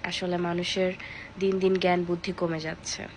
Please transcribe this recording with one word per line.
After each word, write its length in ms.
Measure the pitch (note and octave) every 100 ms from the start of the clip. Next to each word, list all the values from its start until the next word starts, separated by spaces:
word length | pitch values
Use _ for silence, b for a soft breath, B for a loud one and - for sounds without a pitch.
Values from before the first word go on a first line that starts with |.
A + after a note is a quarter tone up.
আসলে 340 | F3+ - F#3 F3
মানুষের 540 | F3 F3 F3 G3 F#3 F#3+ B B B -
দিন 200 | F#3+ F#3+
দিন 140 | F#3 F#3+
জ্ঞান 280 | F3+ F3+
বুদ্ধি 280 | F3 F3 F#3+
কমে 280 | F3 F3 D#3+
যাচ্ছে। 420 | D#3 - - - -